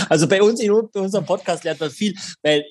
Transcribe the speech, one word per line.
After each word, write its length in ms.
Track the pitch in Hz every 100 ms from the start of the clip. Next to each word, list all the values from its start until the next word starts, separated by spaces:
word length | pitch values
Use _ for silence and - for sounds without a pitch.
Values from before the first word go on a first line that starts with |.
| 185
Also 180 | 156 160
bei 160 | 196
uns 160 | 208 233
in, 140 | 208 214 220
bei 80 | 202
unserem 260 | 190 202 151
Podcast 380 | 185 - 165
lernt 160 | 165 151
man 120 | 156
viel, 220 | - 208 - - -
weil 220 | 151 147 147